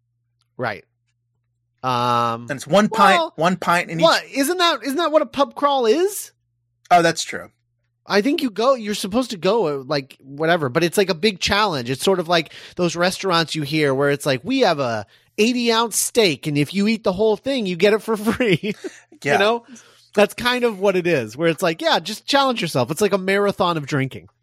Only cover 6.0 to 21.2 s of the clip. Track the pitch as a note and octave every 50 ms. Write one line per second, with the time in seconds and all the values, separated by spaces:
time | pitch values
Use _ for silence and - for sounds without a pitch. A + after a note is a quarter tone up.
6 | F4+ G4+ G#4 - - - _ _ _ _ _ _ _ _ _ _ _ - F3 F3
7 | E3+ E3 D#3+ - - - - F#2 - - _ _ _ _ _ _ _ _ _ _
8 | _ - F3 G3+ G#3 B3+ D4 F4 D4+ B3+ G3 F3 A3+ B3+ C#4 B3 A3 G3+ G#3 -
9 | - G3 F3+ A#3 C4 - A3 F3+ D3+ F#3 G#3 A#3+ G#3 D#3 C#3+ C#3 B2 B2+ D3+ C#3+
10 | C3+ C3 - _ - C3+ C#3 C#3+ D#3+ D#3+ E3+ F3+ D3+ C3 A#2+ E3 E3 F3 - -
11 | G3+ E3+ F#3+ D#3 D#3+ A3 G#3 E3+ - - G3+ G3+ G#3+ G#3 E3+ C#3 A#2+ A#2 C3+ C3
12 | - F#3+ G3 F3 F3+ D#3+ F3 E3+ D#3 - - - - - - - F3+ E3+ D3 E3+
13 | F3 F#3 F3+ - - G3 F3 E3 E3 C#3 - D#3+ D3+ C3+ D3+ D#3 D3+ C#3 C3+ C3
14 | C#3+ C#3+ C#3+ C#3 - D3+ C3+ B2 - F#3+ C4 C4+ B3 F#3+ E3 C#3+ C#3 A#2+ A2+ G#2+
15 | G#2 _ _ _ _ _ _ - G#3 A#3 B3+ B3 A#3+ A#3 A3+ A3+ A#3+ A#3 - -
16 | - - - B3 A3 F#3 D3 - - D#3+ D3 C#3+ D3 - - G3 G3+ G#3+ A3+ G3+
17 | - G#3 F#3 F3+ A3 A3 G#3+ G3+ - C4 C#4 C4 A3 F#3 F3+ E3 F3+ G#3 G#3 G#3+
18 | - - A3+ G3 G#3 A3 G3+ - B3+ A3 F#3 - - G#3+ G#3 - - F#4+ - -
19 | _ _ - - - C3 C#3+ - G3 G#3+ A#3 A#3+ A#3 - B3+ A3+ - _ _ _
20 | _ _ - - G#3 G3+ - - A3+ B3 B3 B3 A#3+ A#3+ A3 F#3 F#3+ G#3 F#3+ F#3
21 | E3+ F3 E3+ C#3+